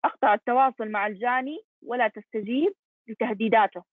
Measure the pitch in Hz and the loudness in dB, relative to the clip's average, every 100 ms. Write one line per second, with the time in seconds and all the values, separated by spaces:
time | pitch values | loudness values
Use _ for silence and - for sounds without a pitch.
0 | - - 247 208 - 247 269 - 214 214 | -2 0 2 2 2 4 4 2 -6 -4
1 | 208 196 240 254 262 320 _ _ - 247 | -4 -4 -2 -2 -4 -10 _ _ -8 -2
2 | 220 214 - 220 208 254 349 392 _ _ | -2 -2 -8 -8 -4 0 0 -2 _ _
3 | - 220 240 202 220 220 196 180 - | -18 -6 -4 -2 2 2 2 -2 -18